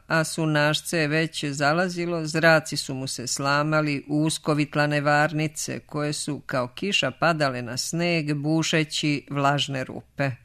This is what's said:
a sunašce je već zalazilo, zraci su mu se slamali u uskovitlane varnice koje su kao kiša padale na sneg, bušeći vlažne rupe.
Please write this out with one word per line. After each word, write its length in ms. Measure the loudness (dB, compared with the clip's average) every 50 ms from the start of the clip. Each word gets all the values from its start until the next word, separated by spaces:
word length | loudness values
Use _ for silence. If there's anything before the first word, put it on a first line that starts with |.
| _ -2
a 160 | 0 0 0
sunašce 720 | 0 -2 -2 0 2 2 4 4 2 2 0 -2 -2 0 0
je 100 | 0 2
već 380 | 2 2 0 0 -2 -4 -4
zalazilo, 800 | -4 -2 0 2 2 4 2 2 0 -2 -4 -4 -2 -2 -2 -2
zraci 520 | -2 0 4 6 6 6 6 4 0 -6 -6
su 160 | -6 -6 -6
mu 140 | -6 -6 -6
se 200 | -6 -8 -6 -6
slamali 760 | -4 -2 0 2 2 2 2 2 2 2 2 0 -2 -4 -4 -2
u 160 | 0 0 2
uskovitlane 760 | 0 0 -2 -2 0 0 0 0 0 0 0 0 2 2 0
varnice 800 | 2 4 4 4 4 2 0 -2 -2 -2 -4 -6 -8 -6 -8 -8
koje 340 | -10 -8 -6 -4 -4 -4 -4
su 260 | -4 -6 -6 -6 -6
kao 280 | -6 -4 -4 -2 -2 -4
kiša 440 | -6 -6 -4 -2 0 0 0 -2
padale 500 | -2 0 2 2 2 2 0 0 0 -2
na 160 | -6 -6 -6 -6
sneg, 560 | -6 -4 -2 0 0 0 0 0 0 0 -2
bušeći 920 | -2 0 2 2 2 2 2 2 0 0 0 -2 -2 0 0 0 -2 -2 -4
vlažne 540 | -2 0 2 2 2 2 0 -2 -4 -6 -6
rupe. 480 | -8 -10 -12 -14 _ _ -4 -2 -2 -4 -6 _